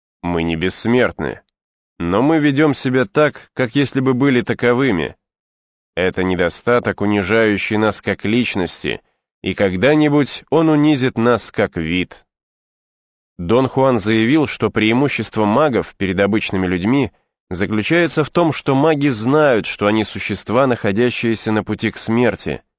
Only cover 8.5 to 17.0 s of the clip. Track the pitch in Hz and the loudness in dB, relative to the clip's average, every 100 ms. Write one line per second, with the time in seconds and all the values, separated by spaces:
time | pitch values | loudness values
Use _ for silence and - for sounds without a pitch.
8.5 | 101 85 - 73 55 _ _ _ _ 95 | -2 -4 -6 -8 -8 _ _ _ _ -8
9.5 | 92 98 90 127 151 151 147 131 - - | -2 -2 2 2 4 4 2 0 -6 -2
10.5 | 156 160 151 151 139 127 - 117 113 - | 0 2 4 2 2 0 0 0 0 -2
11.5 | - 98 85 80 90 85 - _ _ _ | -2 -2 -2 -4 -2 -4 -10 _ _ _
12.5 | _ _ _ _ _ _ _ _ - 85 | _ _ _ _ _ _ _ _ -12 0
13.5 | 120 127 131 135 117 104 110 113 156 139 | 2 2 2 2 2 0 0 2 2 0
14.5 | - 107 110 107 123 143 - 107 107 104 | -2 -2 0 2 2 0 -2 -6 -2 2
15.5 | 120 151 107 - - 95 92 98 107 - | 2 2 0 -4 -4 -4 0 0 0 -2
16.5 | 95 92 90 101 139 | -2 -2 -2 0 0